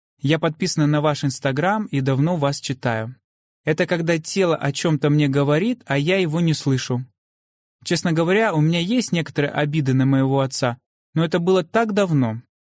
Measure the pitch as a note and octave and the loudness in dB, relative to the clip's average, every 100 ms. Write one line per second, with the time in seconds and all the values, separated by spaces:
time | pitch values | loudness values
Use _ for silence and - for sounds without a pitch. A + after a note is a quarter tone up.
0 | _ _ C#3 D#3+ E3 D#3 F3+ - D3 D3+ | _ _ 0 2 0 -2 -4 0 2 2
1 | D3+ C#3 C#3+ C3 C#3 C3 F3 G#3+ G#3 C#3 | 0 0 -4 -2 -2 0 0 -2 -2 -2
2 | C3+ C3+ D#3 F3 C#3 C#3 - C3 B2 A2+ | 0 0 0 0 -2 -2 -8 -6 -2 -4
3 | A2+ B2+ _ _ _ _ - D#3 F3 F3 | -6 -12 _ _ _ _ -4 -2 0 0
4 | E3+ E3 - G3 F3+ D#3+ C#3+ - F3 D3+ | 0 -2 -2 -2 0 0 -2 -2 0 0
5 | D3+ D3 C#3+ C3+ C#3+ D3+ A3+ A#3+ - C#3 | 2 2 2 2 2 2 0 -4 -2 -2
6 | D3 F#3+ F3 E3 E3+ D3+ C#3 C3 - B2 | 0 0 0 0 0 0 0 -2 -2 -6
7 | B2+ _ _ _ _ _ _ _ - E3+ | -6 _ _ _ _ _ _ _ -4 -2
8 | F3+ D#3+ E3+ G3 A3 D#3+ D#3 E3+ F3 B3 | 0 0 2 2 2 2 2 0 0 0
9 | - E3+ D#3 - C#3+ D3 D3 D#3 C3+ C3 | 0 -2 -2 -4 -2 -2 -2 0 0 2
10 | C3+ C3+ C3+ C3+ C3+ - B2+ A#2+ _ _ | 2 2 2 0 -2 -2 -4 -4 _ _
11 | _ D#3 E3 F3 E3+ F#3+ E3 A3 A3+ G3+ | _ -2 0 0 2 2 2 0 0 0
12 | F#3+ D3 A#2 A2+ - _ _ | 2 2 0 -4 -12 _ _